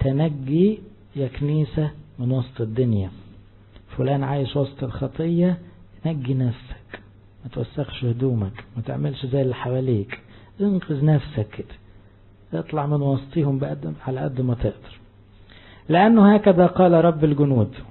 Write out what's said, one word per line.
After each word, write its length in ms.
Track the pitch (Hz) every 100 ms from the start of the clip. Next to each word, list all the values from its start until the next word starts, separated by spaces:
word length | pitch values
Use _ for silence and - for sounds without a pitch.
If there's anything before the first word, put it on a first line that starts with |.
تنجي 800 | 135 139 160 147 131 156 196 214 - - - 143
يا 120 | 127
كنيسة 640 | - 147 151 147 - 151 - - -
من 120 | 123
وسط 300 | 131 123 -
الدنيا. 480 | 113 110 127 104 95 - - - - - - - - -
فلان 260 | 127 139
عايش 320 | 135 143 131 143
وسط 280 | 135 -
الخطية، 760 | 127 - 135 - 165 170 180 175 - - - - 156
نجي 280 | 156 123
نفسك، 680 | 135 127 117 - - - - - - - -
ما 60 | 131
توسخش 520 | 131 120 - 135 - 123
هدومك، 580 | 117 135 117 98 - - 120
ما 60 |
تعملش 440 | 117 131 147 139 135
زي 160 | 139
اللي 140 | 131 131
حواليك، 640 | 123 131 131 113 101 - - - - -
انقذ 440 | 202 190 - 143 151
نفسك 420 | 151 - - 104
كده، 1120 | - - - - - - - - - - 165
اطلع 260 | - 156 143
من 160 | 147
وسطهم 580 | 139 135 - 175 143 135
بقد، 340 | 143 147 156 151 -
على 120 | 131
قد 220 | 151 127
ما 120 | 127
تقدر، 460 | 120 110 - - - - - - - - - - - -
لأنه 460 | 165 214 226 202 208
هكذا 300 | 208 175 175
قال 260 | - 185
رب 320 | 165 170 156
الجنود. 500 | 151 143 143 127 104 - -